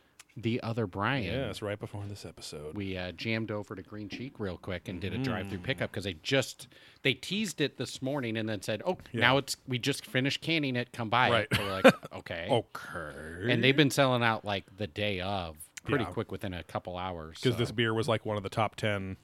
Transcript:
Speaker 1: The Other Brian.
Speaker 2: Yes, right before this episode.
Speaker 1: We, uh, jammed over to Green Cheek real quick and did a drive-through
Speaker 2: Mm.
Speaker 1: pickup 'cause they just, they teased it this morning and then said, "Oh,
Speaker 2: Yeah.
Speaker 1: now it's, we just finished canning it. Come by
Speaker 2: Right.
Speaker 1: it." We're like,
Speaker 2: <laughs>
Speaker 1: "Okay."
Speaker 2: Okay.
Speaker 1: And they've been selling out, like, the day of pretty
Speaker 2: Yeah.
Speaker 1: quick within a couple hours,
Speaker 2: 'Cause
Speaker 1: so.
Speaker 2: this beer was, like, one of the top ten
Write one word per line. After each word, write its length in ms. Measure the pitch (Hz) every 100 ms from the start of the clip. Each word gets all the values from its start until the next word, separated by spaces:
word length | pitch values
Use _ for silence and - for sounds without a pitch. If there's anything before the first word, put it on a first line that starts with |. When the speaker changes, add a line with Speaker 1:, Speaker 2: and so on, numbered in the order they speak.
| _ _ - -
Speaker 1:
The 260 | 113 117
Other 240 | 117 117 101
Brian. 380 | 95 107 135
Speaker 2:
Yes, 400 | 90 123 120 92
right 160 | 101 101
before 240 | 110 101 101
this 160 | 101
episode. 520 | 87 - - 78 76 104
Speaker 1:
We, 200 | 98 92
uh, 160 | 90
jammed 360 | 85 113 113 110
over 240 | 104 98
to 80 | 98
Green 260 | - 107 101
Cheek 320 | - 131 -
real 180 | 101 85
quick 300 | - 90 -
and 140 | 92
did 100 | 95
a 40 | 110
drive-through 400 | 131 92 98 98
Speaker 2:
Mm. 40 |
Speaker 1:
pickup 280 | 87 139 113
'cause 120 | 110
they 100 | 95 80
just, 460 | - 135 - - - - - -
they 140 | 135 127
teased 440 | - 202 220 -
it 180 | 139 -
this 260 | 120 -
morning 340 | 131 147 117 113
and 100 | 110
then 140 | 104
said, 220 | - 107 180
"Oh, 140 | 185 -
Speaker 2:
Yeah. 100 | 117
Speaker 1:
now 160 | 123 139
it's, 200 | 135 - -
we 120 | 127
just 260 | 135 135 -
finished 360 | 131 135 -
canning 340 | - 165 139 123
it. 160 | 120
Come 160 | - 113
by 220 | 117 120
Speaker 2:
Right. 160 | 117 107
Speaker 1:
it." 80 | -
We're 140 | 101 95
like, 40 | 233
Speaker 2:
<laughs> 280 | - -
Speaker 1:
"Okay." 340 | 95 - 85 87
Speaker 2:
Okay. 1000 | 120 - - - 87 76 - - 85 110
Speaker 1:
And 120 | 120
they've 120 | 127 143
been 140 | 143
selling 320 | - 135 123
out, 240 | 117 110 101
like, 200 | 98 - 95
the 80 | 98
day 360 | - 104 92
of 340 | 92 98 85 76 - - -
pretty 180 | 139
Speaker 2:
Yeah. 80 | 104
Speaker 1:
quick 200 | 92 104
within 220 | 95 98
a 80 | 87
couple 340 | - 107 - 90
hours, 420 | 92 87 80 85
Speaker 2:
'Cause 120 | 131
Speaker 1:
so. 40 | 90
Speaker 2:
this 140 | 117
beer 220 | 110 113 113
was, 120 | 110
like, 160 | 110 107
one 120 | 104
of 60 |
the 60 | 95
top 260 | - 104 -
ten 420 | 110 101 95 95